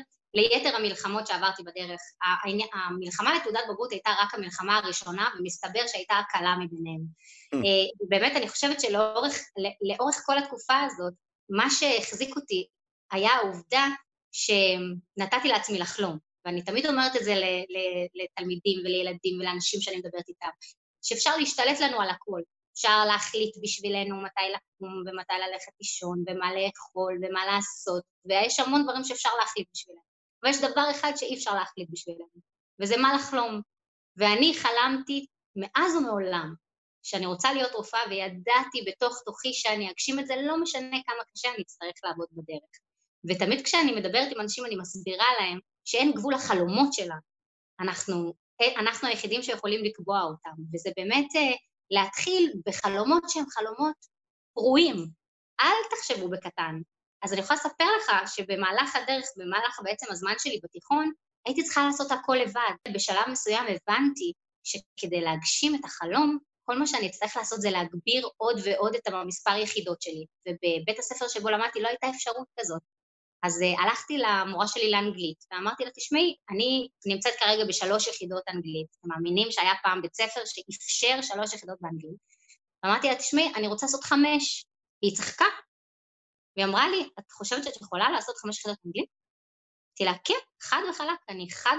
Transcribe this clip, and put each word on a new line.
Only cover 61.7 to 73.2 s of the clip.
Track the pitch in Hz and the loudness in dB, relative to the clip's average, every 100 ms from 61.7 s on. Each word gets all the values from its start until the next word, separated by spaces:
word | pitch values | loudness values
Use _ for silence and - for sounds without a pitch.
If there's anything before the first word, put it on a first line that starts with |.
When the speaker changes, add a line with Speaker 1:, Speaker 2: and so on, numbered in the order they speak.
| 285 285 | 2 2
Speaker 1:
לעשות | 285 285 | 2 0
הכל | 262 - 254 | 0 2 2
לבד. | 220 226 226 - - | 2 0 -2 -2 -6
בשלב | 202 - 190 240 | -4 0 2 0
מסוים | 254 208 220 240 | 0 0 0 0
הבנתי | 175 - 254 285 277 349 - _ _ | -2 2 4 4 2 -4 -6 _ _
שכדי | - 196 - - 175 175 | -10 -10 -10 -10 -4 -2
להגשים | 165 160 160 - 294 285 | 0 -2 -2 0 2 0
את | - | -4
החלום, | - 170 233 302 294 - _ - | -8 0 2 4 2 -4 _ -4
כל | 247 | 0
מה | 294 | 0
שאני | 247 196 | 0 -2
אצטרך | - 214 247 | -2 -4 -4
לעשות | 220 226 | -4 -2
זה | 202 | 0
להגביר | 185 170 175 220 254 247 - | 0 -2 -4 0 0 0 -2
עוד | 220 233 | 0 0
ועוד | 190 190 214 233 | 0 2 2 0
את | 214 | -2
המספר | 185 180 180 208 208 | -4 -4 -2 0 0
יחידות | 214 208 180 170 | 0 -4 -4 -6
שלי. | 170 156 156 _ 180 | -8 -10 -12 _ -10
ובבית | 170 175 165 165 220 | -2 0 0 -2 -4
הספר | - 254 247 | -6 -6 -6
שבו | 226 214 | -2 0
למדתי | 214 233 220 | 0 0 -2
לא | 226 | -4
הייתה | 247 262 | -2 -4
אפשרות | 262 240 240 254 - | -4 -6 -6 -8 -8
כזאת. | 208 165 - _ _ _ | -6 -8 -10 _ _ _